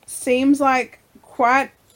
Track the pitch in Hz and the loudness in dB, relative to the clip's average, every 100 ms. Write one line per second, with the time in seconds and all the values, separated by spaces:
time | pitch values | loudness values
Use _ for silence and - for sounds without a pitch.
0 | - - 269 254 277 285 269 254 226 - | -18 -8 -2 0 2 2 2 -2 -4 -12
1 | _ _ - - 240 269 - _ _ | _ _ -12 -2 0 0 -2 _ _